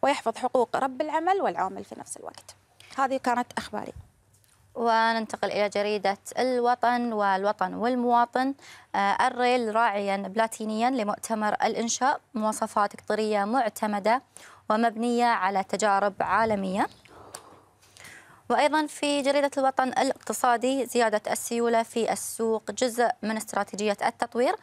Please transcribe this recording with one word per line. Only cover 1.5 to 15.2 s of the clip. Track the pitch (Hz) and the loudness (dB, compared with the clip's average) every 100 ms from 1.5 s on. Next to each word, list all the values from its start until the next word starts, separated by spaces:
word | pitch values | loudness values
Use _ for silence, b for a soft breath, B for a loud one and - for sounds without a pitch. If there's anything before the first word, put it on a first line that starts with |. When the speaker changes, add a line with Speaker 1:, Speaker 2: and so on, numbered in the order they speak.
| - 180 196 | -2 -4 -6
Speaker 1:
في | 202 - | -12 -14
نفس | - - | -14 -14
الوقت. | 82 - - - _ _ - - | -14 -16 -20 -20 _ _ -10 -2
هذه | 269 269 | 0 0
كانت | 247 240 247 - | 0 0 -2 -6
أخباري. | - 208 - - - _ _ _ _ _ _ - | -8 -10 -10 -14 -20 _ _ _ _ _ _ -4
Speaker 2:
وننتقل | 233 226 226 226 220 - 202 | 2 4 2 0 -4 -4 -2
إلى | - 208 | 0 0
جريدة | 202 208 208 196 196 - - | 0 0 0 0 -2 -6 -2
الوطن | 254 247 240 247 233 247 240 | 0 2 2 2 2 2 -2
والوطن | 214 202 190 202 214 185 | 0 2 2 0 0 -2
والمواطن. | 180 233 254 240 240 240 254 262 277 B B B 196 | -2 -2 0 2 4 4 2 0 -4 B B B 0
آه، | 202 - 254 | 0 2 0
الريل | 240 247 247 226 214 | 2 2 2 2 2
راعيا | 233 202 202 196 | 2 0 -2 -2
بلاتينيا | 196 214 226 - 214 220 240 | -2 0 -2 -2 -4 0 0
لمؤتمر | 262 208 - - 220 214 | 0 -2 -4 -4 -2 0
الإنشاء، | - 220 214 226 - 254 - _ | 0 0 0 -4 0 0 0 _
مواصفات | 220 214 214 220 220 202 - | -4 -2 -2 -2 0 -2 -2
قطرية | - 214 214 208 202 | -4 -2 0 0 0
معتمدة | 262 220 - 214 208 202 254 - B B B B | 0 -2 -2 -4 0 2 0 -2 B B B B
ومبنية | 214 233 220 240 240 | 2 2 0 -2 2